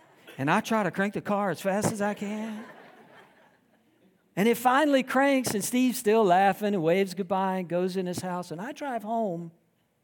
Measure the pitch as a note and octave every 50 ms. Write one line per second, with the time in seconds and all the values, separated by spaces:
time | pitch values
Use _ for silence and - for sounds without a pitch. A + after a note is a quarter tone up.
0 | _ _ _ _ _ - - - C3+ D3 E3+ G#3+ - - A3 A3 G3+ E3 - -
1 | G3 G#3 - F#3+ - - G#3 G3 G#3 F#3+ D#3+ - - G3 F#3 G#3 G3+ E3 - G3+
2 | G3+ G#3 G3+ - G#3 G3+ G#3+ G#3+ A3 A3+ G#3+ G#3+ A#3 - - - - - - -
3 | - - - - - _ _ _ _ _ _ _ _ _ _ _ _ _ _ _
4 | _ _ _ _ _ _ - E3+ G3+ A#3 A#3 A3+ A#3 B3+ B3+ C#4 D#4 D4 C#4 C4
5 | B3+ C4 - C4 C#4 C#4 C#4 C4 A#3+ - A#3 G3+ F3+ - - B3 B3+ B3+ A3 -
6 | - G#3 G#3+ A3+ A3 F3+ E3+ F#3 G3 G3+ F#3+ - G#3 G3+ G#3 F#3 D#3 D#3+ F3 G3
7 | G3 F#3 F3 F#3 G3+ E3+ G3+ F#3+ F#3+ F#3+ F#3 F#3 F3+ D3+ E3+ F3 F3+ F#3+ F3+ F#3+
8 | F3+ F3+ F3 E3+ - F#3 F3+ F3+ F3 - D#3 D#3+ G3+ C4 D4 - D4+ C#4 A#3+ A3+
9 | G#3 G#3 A#3 A3+ A3+ G3 E3+ E3+ F3 E3 - _ _ _ _ _ _ _ _ _